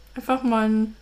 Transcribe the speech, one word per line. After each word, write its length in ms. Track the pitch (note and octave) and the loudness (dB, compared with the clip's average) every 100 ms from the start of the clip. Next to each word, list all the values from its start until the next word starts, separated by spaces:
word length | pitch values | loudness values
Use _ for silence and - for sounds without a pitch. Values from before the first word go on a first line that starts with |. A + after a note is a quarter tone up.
| - | -18
einfach 280 | - - C4 | -10 -2 -2
mal 260 | B3+ A3+ G#3+ | 0 2 2
ein, 280 | A3 A3 - | 2 0 -4